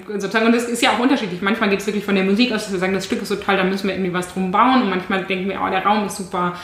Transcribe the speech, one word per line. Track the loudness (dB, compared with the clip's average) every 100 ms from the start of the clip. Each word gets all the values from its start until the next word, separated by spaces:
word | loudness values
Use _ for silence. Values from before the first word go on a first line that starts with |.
| -8
sozusagen, | -6 -2 2 4
und | 4
das |
ist | 2 0
ja | 2
auch | 4
unterschiedlich. | 2 2 0 -2
Manchmal | -2 0 0
geht's | 0 -2
wirklich | -4 0
von | 2
der |
Musik | 2 2 2
aus, | 0
dass | -4
wir | -2
sagen, | 0
das | -2 -2
Stück | -4
ist | -4
so | -4
toll, | 0 2
da | 2
müssen | 0 -2
wir | -2
irgendwie | -2
was | -2 -4
drum | -4 0
bauen | 2 4 4
und | 2
manchmal | 0 -2 -2 -2
denken | -4 -4
wir, | -2
oh, | -2
der | 0 2
Raum | 2 0
ist | -6
super, | -6 -2 -2 -4